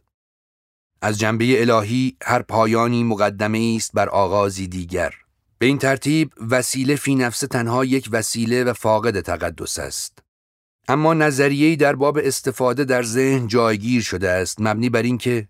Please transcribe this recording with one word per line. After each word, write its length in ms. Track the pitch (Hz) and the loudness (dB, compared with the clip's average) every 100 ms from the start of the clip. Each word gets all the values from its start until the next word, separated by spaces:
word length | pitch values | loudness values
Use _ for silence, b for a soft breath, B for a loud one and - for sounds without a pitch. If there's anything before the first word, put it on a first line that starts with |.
| _ _ _ _ _ _ _ _ _ _ | _ _ _ _ _ _ _ _ _ _
از 180 | 104 107 | -4 0
جنبهٔ 420 | 107 113 120 123 | 0 2 2 4
الهی 560 | 120 113 101 127 131 - | 4 2 2 -2 -2 -4
هر 180 | - 123 | -2 -2
پایانی 600 | 110 107 113 113 117 120 | 0 0 2 2 2 0
مقدمه‌ای 720 | 117 104 104 101 107 110 113 113 | 0 0 0 0 -2 0 0 -2
است 160 | - | -2
بر 160 | 104 101 | -2 0
آغازی 580 | 98 95 101 101 95 95 | 2 2 2 0 -2 -8
دیگر. 460 | 92 90 87 76 - _ _ _ - | -8 -6 -4 -4 -6 _ _ _ -2
به 80 | 123 | 0
این 120 | 139 | 2
ترتیب 560 | 135 131 139 156 156 - 113 | 0 0 0 0 -2 -4 -2
وسیله 460 | 127 123 131 131 143 | 0 0 -2 0 0
فی 200 | - 135 | 0 0
نفس 240 | 123 - | 0 -2
تنها 460 | 131 127 113 123 135 | -4 -2 0 0 2
یک 240 | 131 107 | 0 0
وسیله 520 | 113 107 117 113 123 | -2 -2 -2 0 0
و 100 | 123 | 0
فاقد 480 | 117 110 107 117 98 | 0 0 0 0 -2
تقدس 580 | 85 85 85 78 - - | -2 -4 -4 -6 -8 -8
است. 400 | 69 - - - _ _ _ _ _ _ - | -8 -8 -12 -14 _ _ _ _ _ _ -2
اما 260 | 139 156 | 2 2
نظریه‌ای 600 | 160 151 135 139 139 151 160 | 2 2 2 2 2 2 4
در 200 | 143 135 | 2 2
باب 240 | 139 143 | 0 0
استفاده 600 | 135 - - 123 127 123 | -2 -2 -4 -2 0 0
در 200 | 135 127 | 0 0
ذهن 440 | 117 117 135 135 117 | 0 0 2 2 0
جایگیر 540 | 117 117 107 107 123 | 2 2 0 0 0
شده 280 | 107 92 92 | 0 -2 0
است، 320 | 90 92 - | 0 -2 -2
مبنی 280 | 107 107 123 | -2 0 0
بر 120 | 113 | 0
این 160 | 117 123 | 0 -2
که 300 | 127 120 104 | -2 -2 -4